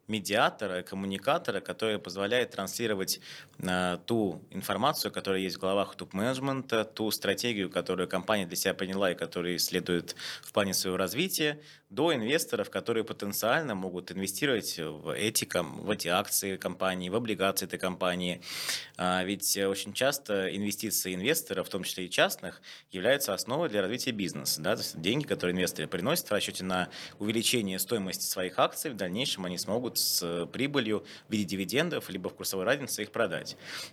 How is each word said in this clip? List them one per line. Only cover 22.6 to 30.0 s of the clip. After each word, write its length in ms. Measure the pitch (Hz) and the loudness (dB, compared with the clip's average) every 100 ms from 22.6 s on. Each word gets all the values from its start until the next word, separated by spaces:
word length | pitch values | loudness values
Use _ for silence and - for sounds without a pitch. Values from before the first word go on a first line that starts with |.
| - - - | -16 -18 -10
являются 440 | 92 101 139 - | -2 2 4 2
основой 340 | 92 - 139 165 | -2 0 0 0
для 140 | 104 | 2
развития 300 | 95 123 - | 0 0 -2
бизнеса. 500 | 110 90 71 69 78 | -2 -2 -2 -2 0
Да? 120 | 80 117 | 0 0
То 60 | |
есть 180 | - - | -2 -2
деньги, 260 | 82 135 139 | 0 2 0
которые 280 | 95 90 | 0 0
инвесторы 340 | 90 87 - 78 | 2 2 0 -2
приносят 400 | 90 104 175 - | -2 0 0 2
в 40 | |
расчёте 320 | 104 95 95 | 0 0 -4
на 240 | 92 92 87 - - - | 0 0 0 -4 -12 -6
увеличение 600 | 104 110 110 123 98 92 | -2 2 4 2 2 -2
стоимости 460 | - 117 95 82 | 0 0 -2 -2
своих 340 | - - 92 - | -2 -2 -2 2
акций, 320 | 160 - 160 | 2 2 -6
в 60 | 104 | -2
дальнейшем 480 | 92 98 123 98 | -2 0 0 -2
они 120 | 90 87 | -2 -4
смогут 380 | - 110 135 | 0 0 0
с, 240 | - | 0